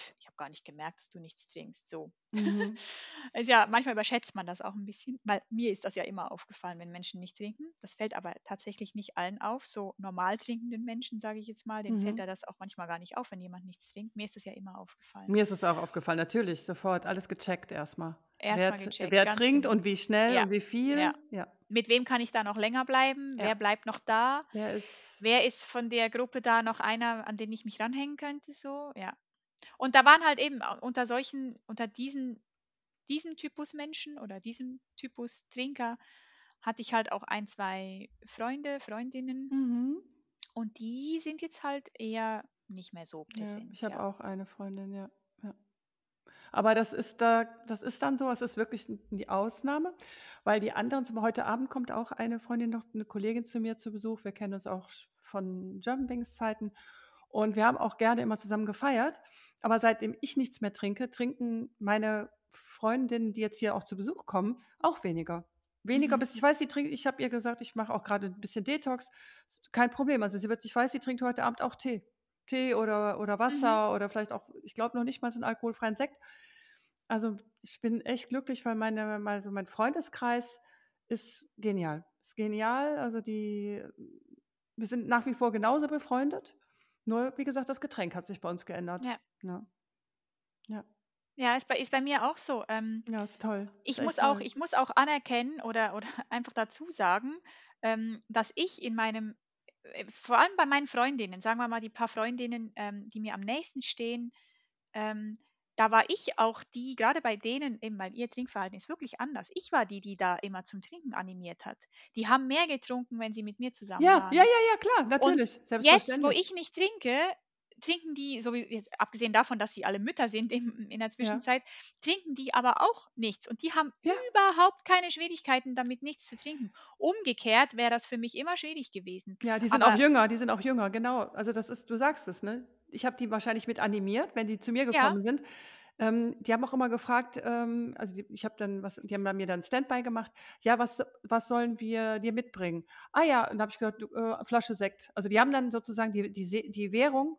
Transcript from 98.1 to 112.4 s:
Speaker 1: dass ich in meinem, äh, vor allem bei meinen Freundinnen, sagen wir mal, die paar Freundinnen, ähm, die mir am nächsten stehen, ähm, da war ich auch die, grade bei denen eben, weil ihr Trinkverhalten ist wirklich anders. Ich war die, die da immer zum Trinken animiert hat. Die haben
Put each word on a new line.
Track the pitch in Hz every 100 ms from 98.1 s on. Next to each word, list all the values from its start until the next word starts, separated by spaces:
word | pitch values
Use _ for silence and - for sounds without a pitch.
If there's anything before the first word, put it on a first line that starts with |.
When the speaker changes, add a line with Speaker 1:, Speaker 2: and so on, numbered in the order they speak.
| 220 -
Speaker 1:
dass | 226 220 -
ich | 359 -
in | 247 226
meinem, | 220 220 220 - _ _ _ _
äh, | - - 196
vor | - - 240
allem | 349 370
bei | 285
meinen | 277 285
Freundinnen, | 247 254 269 196 185
sagen | 220 233
wir | 240
mal, | 226
die | 220
paar | - 233
Freundinnen, | 226 226 247 240 233 220 -
ähm, | 208 202 214
die | 220
mir | 214
am | 196
nächsten | 202 285 339 269
stehen, | - - 233 240 240 - _ _ _ _ _
ähm, | 214 214 214 214 214 _ _ _ -
da | 220
war | 226 226
ich | 392 - -
auch | 226 226
die, | - 240 254 247
grade | 233 311
bei | 240 208
denen | 226 262 285 220
eben, | 220 202
weil | 185 233
ihr | 240
Trinkverhalten | - 254 202 190 190
ist | -
wirklich | 330 262 -
anders. | 285 277 - 381
Ich | -
war | 294 202
die, | 202
die | 202 190
da | 185 180
immer | 196 185 -
zum | 196
Trinken | - 339 285 -
animiert | 190 185 175 170 -
hat. | - - - - 220
Die | 220
haben | 262